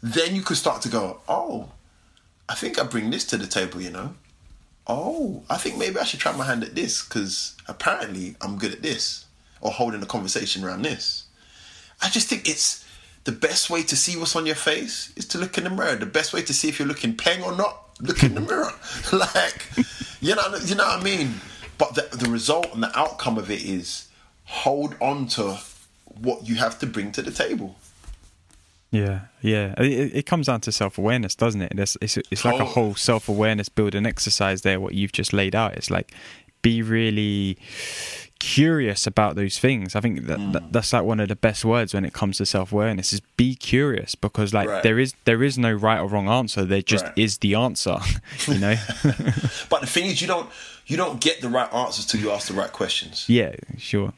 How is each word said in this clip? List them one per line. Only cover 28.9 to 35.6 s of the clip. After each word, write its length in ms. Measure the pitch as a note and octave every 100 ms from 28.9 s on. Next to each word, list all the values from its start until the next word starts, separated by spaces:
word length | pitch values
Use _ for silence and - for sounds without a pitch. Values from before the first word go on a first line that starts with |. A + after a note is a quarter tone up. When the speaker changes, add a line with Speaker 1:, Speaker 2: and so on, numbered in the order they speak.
Speaker 2:
Yeah, 300 | A2 G2+ F#2+ G2+ _
yeah. 340 | A2 G#2+ G2 -
It, 80 | C3
it, 300 | B2+ C#3 C3+
it 100 | -
comes 200 | F3 C#3
down 120 | A#2+
to 100 | -
self-awareness, 640 | - G2 - G2+ B2 G2+ -
doesn't 260 | A#2 G#2
it? 100 | F2+ F#2+
It's, 180 | G2 -
it's, 160 | G#2+ - -
it's 140 | -
like 140 | A#2+ B2
a 60 |
Speaker 1:
Oh. 20 | G#2+
Speaker 2:
whole 280 | - A2 G2
self-awareness 720 | - A2+ - G#2 G#2+ G#2+ G2+
building 360 | - G#2 G2+ A2
exercise 560 | - - - G2 F#2+
there, 180 | G2 F#2
what 140 | F#2+
you've 180 | G2 G2
just 200 | - -
laid 220 | G2+ F#2+
out. 200 | G#2